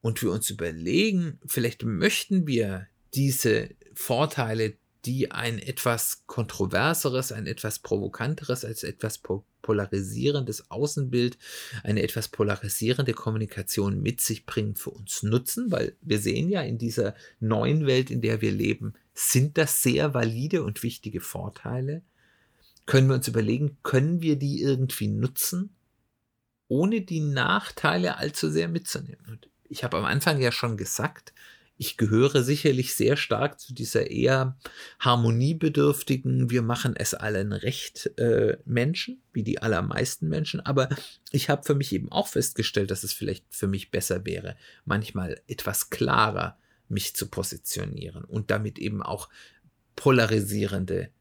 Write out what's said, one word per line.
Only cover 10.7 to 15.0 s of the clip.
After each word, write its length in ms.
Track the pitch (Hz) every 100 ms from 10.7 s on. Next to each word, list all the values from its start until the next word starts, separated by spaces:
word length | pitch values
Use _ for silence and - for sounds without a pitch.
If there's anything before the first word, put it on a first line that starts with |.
Außenbild, 680 | 107 147 147 131 123 123 - - - - 110
eine 180 | 101 107
etwas 240 | - - 110
polarisierende 840 | - 104 98 101 - 110 127 127
Kommunikation 880 | 113 - 110 107 - 95 - 101 98
mit 180 | 98 -
sich 260 | - 110 -
bringen, 280 | - 107
für 160 | 101 -
uns 320 | -